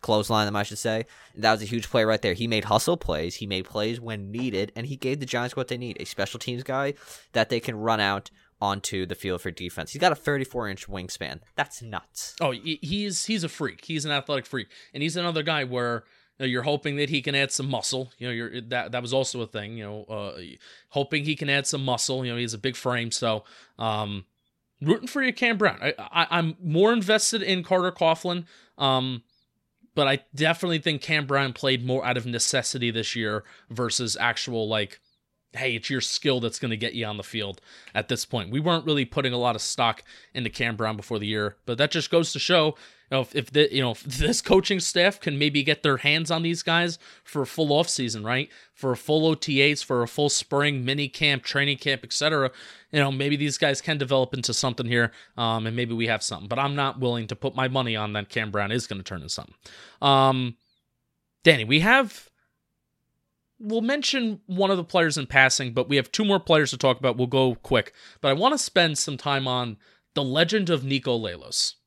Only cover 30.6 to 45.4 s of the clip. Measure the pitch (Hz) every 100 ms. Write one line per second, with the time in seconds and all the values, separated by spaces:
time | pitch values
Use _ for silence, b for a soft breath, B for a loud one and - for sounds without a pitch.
30.6 | 180 165 156 147 - 156 139 139 139 120
31.6 | 139 131 123 127 123 123 120 117 - 135
32.6 | 117 135 120 113 110 120 110 107 - B
33.6 | B 117 120 - 120 - 117 117 - 117
34.6 | 107 110 101 - _ _ _ _ _ -
35.6 | 131 113 - 135 - - 151 131 117 -
36.6 | 127 110 117 117 110 104 98 113 101 98
37.6 | B B B - 110 120 - 120 90 123
38.6 | 156 165 143 147 127 - 131 123 120 110
39.6 | - - 120 110 - B B - 117 -
40.6 | 117 110 110 107 101 110 104 107 104 -
41.6 | - 120 151 170 147 170 160 143 - 175
42.6 | 156 151 B B B 131 123 147 123 143
43.6 | 147 131 127 110 - 127 151 240 - 190
44.6 | 190 190 170 180 175 196 - 139